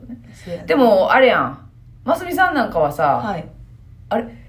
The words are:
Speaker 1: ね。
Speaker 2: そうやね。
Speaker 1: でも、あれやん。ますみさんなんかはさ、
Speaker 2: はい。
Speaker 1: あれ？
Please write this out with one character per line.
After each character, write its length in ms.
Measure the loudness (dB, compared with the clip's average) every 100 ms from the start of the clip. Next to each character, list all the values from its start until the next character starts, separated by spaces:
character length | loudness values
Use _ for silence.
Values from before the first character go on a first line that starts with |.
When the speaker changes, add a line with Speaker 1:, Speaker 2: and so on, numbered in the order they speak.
| -20
Speaker 1:
ね。 120 | -20 -20 -20
Speaker 2:
そ 80 | -14
う 20 |
や 60 | -10
ね。 60 | -2
Speaker 1:
で 80 | 2
も、 340 | 4 4 4
あ 60 | 4
れ 80 | 4
や 140 | 2
ん。 280 | -2 -8 -20 -20 -20 -12
ま 100 | -4
す 100 | -4
み 80 | -2
さ 160 | -2 0
ん 20 |
な 100 | 0
ん 60 | -2
か 80 | -2
は 140 | -2
さ、 240 | 0 -2 0
Speaker 2:
は 200 | -4 -8
い。 120 | -10 -18 -20 -20 -20 -20 -6
Speaker 1:
あ 100 | -6
れ？ 100 | -6 -14